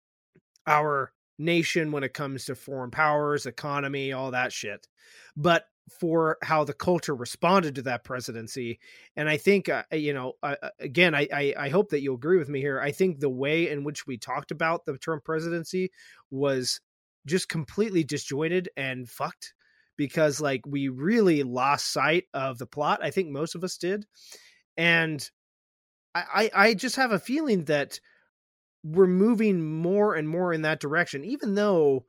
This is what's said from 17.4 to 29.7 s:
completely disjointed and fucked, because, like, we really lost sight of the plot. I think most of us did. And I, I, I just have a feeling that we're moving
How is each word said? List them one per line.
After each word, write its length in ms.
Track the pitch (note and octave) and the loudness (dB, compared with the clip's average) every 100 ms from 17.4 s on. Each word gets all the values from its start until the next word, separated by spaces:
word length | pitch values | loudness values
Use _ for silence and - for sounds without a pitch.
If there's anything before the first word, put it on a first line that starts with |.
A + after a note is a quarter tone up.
| - | -2
completely 540 | D#3+ C#3+ - A3 F#3 | -6 -6 -2 0 0
disjointed 640 | D3 D3 - C#3 D#3+ F#3 F3+ - | -2 -4 -4 -4 0 -2 -4 -6
and 320 | C3+ B2+ B2 | -6 -6 -10
fucked, 440 | - D3 - - _ _ _ _ - | -8 -8 -8 -20 _ _ _ _ -6
because, 420 | C#3+ E3+ D#3 C#3 | -4 2 2 2
like, 220 | D3 C3+ C#3+ | -2 -2 -4
we 220 | C#3+ C#3 | -4 -4
really 560 | B2+ D#3+ A#3 G3 D3+ | -2 0 4 4 4
lost 480 | C3 B2 C3+ C#3+ - | 2 0 2 2 0
sight 340 | D3 C#3+ E3+ - | 0 2 2 0
of 240 | C#3 C3+ A#2+ | -4 -4 -6
the 80 | B2+ | -8
plot. 340 | - D3 G#3 | -4 0 0
I 80 | D3+ | -2
think 180 | F#3+ E3+ | -2 -2
most 240 | C#3 D#3+ | -2 -6
of 100 | F3 | -6
us 140 | F3+ - | -8 -6
did. 280 | F3 G#3 G#3 _ - - _ _ _ - | -4 -4 -6 _ -20 -20 _ _ _ 0
And 520 | E3+ E3 D#3+ D3+ - _ _ _ _ _ _ _ _ - | 2 4 2 -2 -8 _ _ _ _ _ _ _ _ -6
I, 340 | - F3+ A3 F#3 | -2 2 2 6
I, 120 | G#3+ | 6
I 60 | |
just 220 | G#3+ B3+ - | 6 0 0
have 160 | B3+ | 0
a 80 | G3 | 0
feeling 460 | - C#4+ D4+ G3 D3 | 0 -2 2 0 2
that 340 | D3 C#3 - _ _ _ _ _ _ _ _ | 0 0 -8 _ _ _ _ _ _ _ _
we're 220 | D#3 E3 F#3 | -2 6 6
moving 760 | F#3 G#3+ A3 A3 F3+ D#3 | 8 4 4 4 2 0